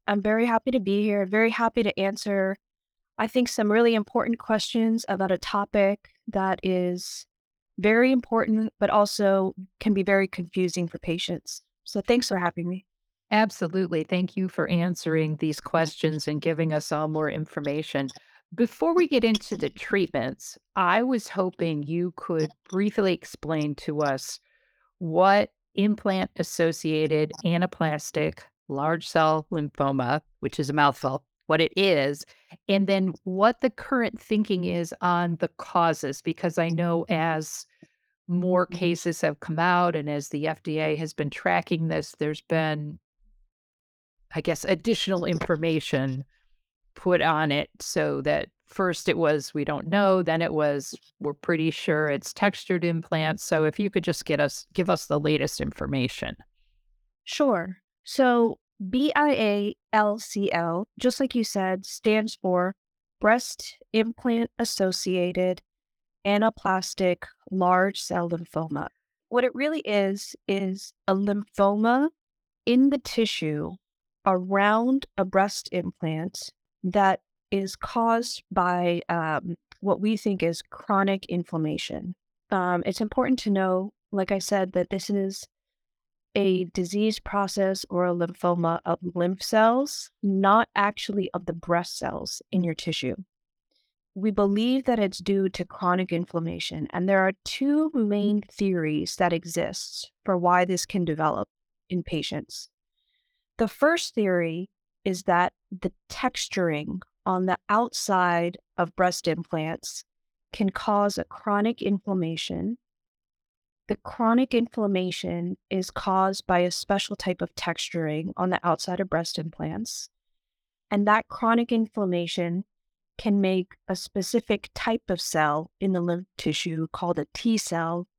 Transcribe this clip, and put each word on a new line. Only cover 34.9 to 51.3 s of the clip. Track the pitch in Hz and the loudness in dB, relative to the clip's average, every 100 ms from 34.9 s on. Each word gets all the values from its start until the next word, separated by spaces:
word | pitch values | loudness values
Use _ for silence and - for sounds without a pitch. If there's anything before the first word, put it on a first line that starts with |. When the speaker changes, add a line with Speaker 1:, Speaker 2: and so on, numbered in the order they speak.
| - | -2
Speaker 2:
on | 180 175 175 165 | 0 2 0 -2
the | 165 - | -4 -6
causes, | - 180 170 156 143 - | -2 2 4 2 -4 -6
because | - 160 175 160 | -6 -2 -2 0
I | 170 | 0
know | 165 175 170 165 | 0 0 0 0
as | 165 165 156 156 - - _ _ _ _ _ - | 0 0 -2 -6 -12 -16 _ _ _ _ _ -4
more | 175 180 180 | -2 2 2
cases | 180 170 175 170 175 160 | 2 0 0 0 -2 0
have | 160 147 | -2 -2
come | - 160 | -4 0
out | 175 180 175 165 | 2 4 2 0
and | 147 | -2
as | 147 143 | -4 -4
the | 147 156 | -4 -4
F | 156 | -4
D | - 156 | -4 -2
A | 156 | 0
has | 151 156 | -2 -4
been | - 147 | -4 -6
tracking | - 180 175 - 165 160 | -4 0 0 0 -2 -2
this, | 160 147 - | -4 -6 -4
there's | 151 151 | -4 -4
been, | - 165 156 151 147 - _ _ _ _ _ _ _ _ _ _ _ _ _ | -2 0 0 -2 -6 -12 _ _ _ _ _ _ _ _ _ _ _ _ _
I | 160 | -6
guess, | 151 160 | -4 -2
additional | - 175 226 220 - 185 | -2 0 0 0 0 -2
information | 175 165 - 160 165 160 - 139 135 131 135 _ _ _ _ _ _ | 0 -2 0 0 0 0 0 0 0 -4 -8 _ _ _ _ _ _
put | - 185 175 | -6 2 4
on | 160 151 156 | 4 2 2
it | 143 147 - | 0 -2 -8
so | - - 151 143 | -6 -2 0 0
that | 139 147 - _ _ | 0 0 -2 _ _
first | - 185 165 - | -2 -2 0 0
it | 165 | 2
was, | 160 151 - | 2 2 -2
"We | 156 | -4
don't | 143 147 - | -4 -4 0
know," | 196 196 190 | 2 4 4
then | 170 160 | 2 2
it | 165 | 0
was, | 151 151 143 - - _ - | 2 0 0 -4 -12 _ -8
"We're | 147 | -8